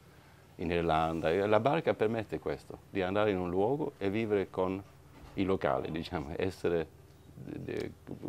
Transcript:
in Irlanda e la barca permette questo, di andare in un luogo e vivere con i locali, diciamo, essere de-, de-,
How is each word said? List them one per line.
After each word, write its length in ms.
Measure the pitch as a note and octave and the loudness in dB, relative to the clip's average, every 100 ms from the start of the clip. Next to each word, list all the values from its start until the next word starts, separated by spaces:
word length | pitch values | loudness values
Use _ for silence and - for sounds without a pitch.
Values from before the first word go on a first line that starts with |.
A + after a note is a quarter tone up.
| - - - - - - | -20 -20 -20 -20 -18 -6
in 140 | E2+ | 0
Irlanda 640 | F2 E2 D#2+ D#2+ E2 D#2 | 2 4 4 2 2 2
e 160 | F#2 G2+ | 2 4
la 120 | G#2+ | 4
barca 340 | A#2+ D#3+ D3 G2+ | 4 2 2 2
permette 420 | G#2+ A2+ G#2 D2+ | 2 0 -4 -6
questo, 400 | - C#2+ - - - | -4 -6 -8 -16 -8
di 120 | G2 | -2
andare 300 | F#2 G2+ G#2+ | 0 2 2
in 80 | F#2 | 2
un 100 | F2+ | 0
luogo 440 | F2+ G#2 D3 D#3 - | 2 2 0 -4 -4
e 120 | G2 | -2
vivere 380 | G#2 A2+ G#2 F2+ | 0 2 0 0
con 300 | - F#2 F#2+ G2 - - - - - | 0 0 0 -6 -18 -20 -20 -10 -2
i 80 | |
locali, 480 | F#2 F#2+ E2+ C2 C#2 | 2 2 2 0 -2
diciamo, 420 | E2 E2 F2+ C#2 E2 | -4 -4 -6 -4 -2
essere 500 | F#2+ - F2+ E2+ D#2 - - - - | -4 0 0 0 0 -8 -20 -20 -20
de-, 300 | - - - | -16 -12 -10
de-, 280 | - - - - - - | -6 -6 -6 -8 -14 -12